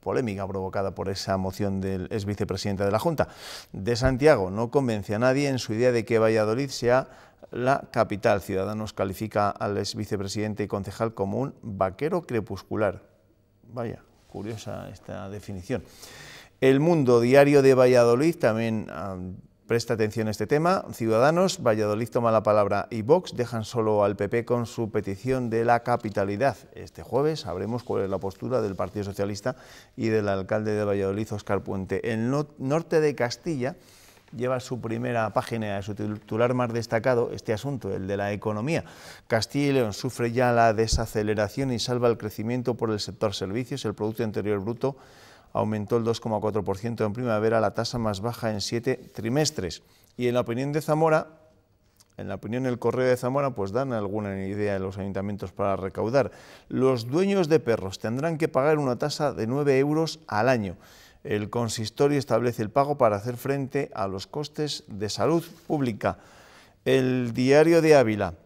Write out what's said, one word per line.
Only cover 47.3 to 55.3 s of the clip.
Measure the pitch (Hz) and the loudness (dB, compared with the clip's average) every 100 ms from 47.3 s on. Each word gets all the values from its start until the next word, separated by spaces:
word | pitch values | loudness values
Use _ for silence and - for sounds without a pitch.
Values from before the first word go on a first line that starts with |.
| 107 110 113 | 0 2 2
la | 107 | 0
tasa | 98 110 120 | -2 -6 -2
más | 110 98 | -4 -2
baja | 107 117 113 | -6 -4 -6
en | 107 | -4
siete | 92 117 120 127 | -4 -4 -2 -4
trimestres. | - - 101 135 151 - 92 80 _ _ _ - | -6 -8 -2 0 0 -2 -8 -8 _ _ _ -4
Y | 123 | 0
en | |
la | 123 | 0
opinión | 120 120 139 | -2 -4 -2
de | 147 | -4
Zamora, | 151 156 160 156 - - _ _ _ _ _ _ _ - | -2 2 4 2 0 -14 _ _ _ _ _ _ _ -14
en | 98 | -10
la | |
opinión | 98 104 120 | -8 -6 -4
del | 131 120 | -2 -2
Correo | 120 117 127 | 0 2 2
de | 123 | 2
Zamora, | 123 135 139 | 0 0 -2
pues | 123 98 | -2 -4
dan | 101 135 | -2 -2
alguna | 117 101 104 104 98 95 | -4 -4 -4 -4 -6 -6
idea | 104 104 | -4 -2
de | 98 | -2
los | 95 95 | -4 -6
ayuntamientos | 98 98 98 | -6 -6 -6